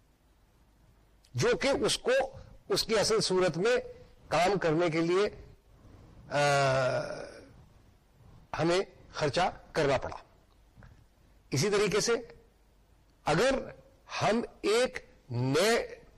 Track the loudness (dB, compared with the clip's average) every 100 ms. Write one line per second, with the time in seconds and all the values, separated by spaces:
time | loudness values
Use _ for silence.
0 | _ _ _ _ _ _ _ _ -20 _
1 | _ _ _ -2 0 0 0 0 0 -2
2 | 0 0 0 -6 -20 -20 -4 -4 0 0
3 | 2 0 0 2 2 0 0 0 -2 -12
4 | -20 -20 -4 0 2 2 2 2 0 0
5 | 0 2 0 -2 -16 -20 _ -20 -20 -20
6 | -20 -20 -6 0 2 2 2 2 0 -2
7 | -4 -8 -12 -16 -20 -20 -20 -20 -20 -20
8 | _ _ -20 -20 -12 -2 0 0 -2 -8
9 | -16 -6 -2 0 -2 -2 -8 -2 0 0
10 | -2 -10 -16 _ _ _ _ -20 -20 -20
11 | -20 _ _ -20 _ -2 0 2 2 0
12 | 0 -2 -4 -18 -20 _ _ _ _ _
13 | _ _ -2 2 2 0 -4 -14 -20 -20
14 | -14 -4 0 0 -2 -6 0 2 0 -2
15 | -14 -20 -8 -4 0 2 4 2 -2 -10
16 | -20